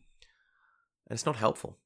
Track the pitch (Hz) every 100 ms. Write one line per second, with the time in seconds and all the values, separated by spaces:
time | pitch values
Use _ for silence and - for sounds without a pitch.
0 | - - - _ _ _ _ _ _ _
1 | - 113 - 127 110 - - -